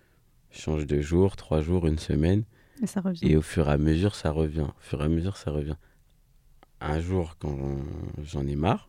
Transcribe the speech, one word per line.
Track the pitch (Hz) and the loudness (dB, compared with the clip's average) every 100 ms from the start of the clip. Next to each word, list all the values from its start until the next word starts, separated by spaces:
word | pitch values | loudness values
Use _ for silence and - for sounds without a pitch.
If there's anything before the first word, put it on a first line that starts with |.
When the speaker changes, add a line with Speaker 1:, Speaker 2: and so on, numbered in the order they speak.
| _ _ _ _ _ | _ _ _ _ _
Speaker 1:
Je | - | -10
change | - 78 73 | -4 -2 0
deux | 73 | 0
jours, | 73 85 95 | 2 4 2
trois | - - 78 | 0 -2 0
jours, | 76 90 82 | 2 2 2
une | 76 | 0
semaine. | - 73 80 101 113 _ _ - | 0 2 4 2 0 _ _ -6
Speaker 2:
Et | 226 | -4
ça | 202 | -2
revient. | 185 170 76 | -4 0 4
Speaker 1:
Et | 78 | 4
au | |
fur | 76 - 73 | 2 0 2
et | |
à | 73 | 4
mesure, | 76 78 101 | 4 4 2
ça | - 80 | 0 -2
revient. | 76 78 78 71 | 0 0 0 -4
Au | - | -6
fur | - 67 | -8 -2
et | |
à | 76 | 0
mesure, | 82 90 101 | 0 -2 -4
ça | - | -6
revient. | 73 73 76 _ _ _ _ _ _ _ - - - | -4 -4 -6 _ _ _ _ _ _ _ -20 -20 -10
Un | 73 78 | -4 -2
jour, | 85 92 82 - | 0 -2 -2 -6
quand | 76 69 69 69 71 82 90 - | -6 -4 -4 -4 -6 -8 -10 -10
j'en | 73 73 69 | -8 -4 -2
ai | 71 | 0
marre, | 82 175 | 0 0